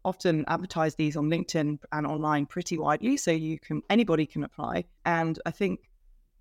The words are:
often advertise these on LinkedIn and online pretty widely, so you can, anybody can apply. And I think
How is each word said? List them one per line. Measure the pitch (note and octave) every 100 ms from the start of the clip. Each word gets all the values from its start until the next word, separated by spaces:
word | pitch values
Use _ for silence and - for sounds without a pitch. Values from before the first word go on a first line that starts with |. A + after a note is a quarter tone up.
often | F#3+ F#3 F#3 D#3+ -
advertise | E3 F#3 E3+ D#3+
these | - D3+ D3
on | D3+
LinkedIn | E3+ F3+ E3+ D3 D3 -
and | D3+ D3
online | D#3 D#3 D3 C#3+
pretty | - F3 E3
widely, | D3+ D#3 A3 C#4+
so | -
you | D#3+ D#3 D#3
can, | - D3+ -
anybody | G#3 G#3+ D#3+
can | D#3 -
apply. | C#3+ - - F3 F3 _
And | - E3+ E3 D#3+
I | -
think | - G3 - - _ _ - _ _